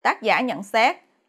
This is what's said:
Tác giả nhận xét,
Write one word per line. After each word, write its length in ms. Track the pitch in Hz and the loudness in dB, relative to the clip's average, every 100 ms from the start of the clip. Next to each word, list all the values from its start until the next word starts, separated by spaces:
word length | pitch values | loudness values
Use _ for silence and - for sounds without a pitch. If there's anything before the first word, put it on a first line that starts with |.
Tác 200 | - 392 | -4 -2
giả 200 | 214 180 | 0 0
nhận 220 | 254 - | 0 -6
xét, 340 | 196 226 247 370 _ _ | -4 0 0 0 _ _